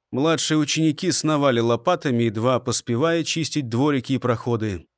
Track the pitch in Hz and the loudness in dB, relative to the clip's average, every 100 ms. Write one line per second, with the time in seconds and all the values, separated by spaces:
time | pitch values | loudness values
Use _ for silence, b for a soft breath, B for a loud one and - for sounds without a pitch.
0 | - 123 156 156 - 156 143 156 160 151 | -8 -2 0 0 0 0 0 0 0 0
1 | 185 143 156 151 139 117 117 117 180 175 | -2 0 0 2 2 2 2 2 2 0
2 | 147 120 117 107 123 123 120 113 - 117 | 0 0 0 0 0 0 0 -4 -2 0
3 | 160 170 151 165 151 151 123 113 151 139 | 2 0 -2 -4 -2 -4 -2 0 2 0
4 | 117 127 127 113 127 117 107 87 - | 0 -2 0 -2 -2 -2 -2 -6 -10